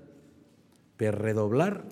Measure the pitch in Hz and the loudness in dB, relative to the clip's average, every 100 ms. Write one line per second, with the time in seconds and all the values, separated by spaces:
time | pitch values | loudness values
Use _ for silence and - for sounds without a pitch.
0 | - - - - - - _ _ _ - | -20 -20 -20 -20 -20 -20 _ _ _ -4
1 | 107 101 110 107 104 120 185 196 - | -2 0 0 0 2 2 0 -2 -10